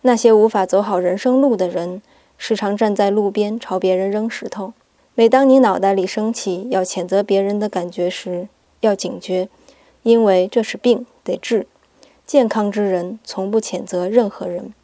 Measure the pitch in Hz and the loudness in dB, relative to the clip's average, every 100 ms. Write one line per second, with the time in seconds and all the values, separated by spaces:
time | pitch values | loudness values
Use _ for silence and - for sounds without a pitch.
0 | 254 233 233 220 220 220 185 190 202 185 | 2 4 6 6 4 2 2 0 0 -2
1 | 180 196 254 254 277 208 180 175 175 185 | -2 -2 0 2 2 2 -2 -4 -6 -10
2 | _ _ _ _ - 214 208 208 220 202 | _ _ _ _ -4 -2 -2 0 0 2
3 | 202 208 202 202 208 226 - 185 185 185 | 0 2 0 -2 -4 -6 -6 -2 0 0
4 | 196 214 226 - 214 208 196 - _ _ | 0 -2 -4 -8 -12 -10 -12 -14 _ _
5 | _ - 226 262 269 262 233 185 196 196 | _ 2 4 6 6 6 6 2 0 0
6 | 190 - 220 233 - 180 226 190 185 - | -2 -4 -4 -4 -6 -6 -4 -4 -2 -6
7 | 175 190 202 196 196 208 208 185 175 175 | -2 -2 2 0 0 -2 -4 -4 -8 -4
8 | 175 185 190 175 190 _ _ _ 226 196 | -4 -4 -8 -8 -8 _ _ _ 0 0
9 | 175 190 - 185 185 _ _ _ _ _ | -4 -10 -4 -4 -4 _ _ _ _ _
10 | 226 233 220 185 185 240 220 208 240 240 | 2 4 6 4 2 -2 -4 -2 0 0
11 | 240 _ - - - 226 - _ _ _ | -2 _ -8 -8 -2 -2 -4 _ _ _
12 | _ _ - 285 226 220 208 208 202 185 | _ _ 0 2 2 0 -2 0 0 0
13 | 180 220 - - 190 220 214 185 185 180 | -4 -10 -12 -8 -2 -2 -2 -10 -6 -4
14 | 180 226 208 - 185 175 208 - | 0 0 0 -6 -10 -10 -12 -18